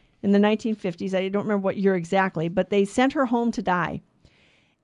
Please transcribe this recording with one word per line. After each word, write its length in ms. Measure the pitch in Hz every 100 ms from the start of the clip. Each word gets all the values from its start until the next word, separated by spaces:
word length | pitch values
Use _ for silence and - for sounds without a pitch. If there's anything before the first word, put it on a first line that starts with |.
| _ _
in 80 | 202
the 80 | 202
nineteen 340 | 208 214 226
fifties, 400 | 214 190 170 196
I 160 | 185 190
don't 140 | 202
remember 180 | 214 202
what 160 | 190 -
year 160 | 196
exactly, 560 | 185 165 190 190 170 165
but 220 | 185 185
they 120 | 202
sent 300 | 196 - 269
her 140 | 311 247
home 240 | 240 233
to 100 | 220
die. 400 | 196 180 156 - - _ _ _ _ _ _ _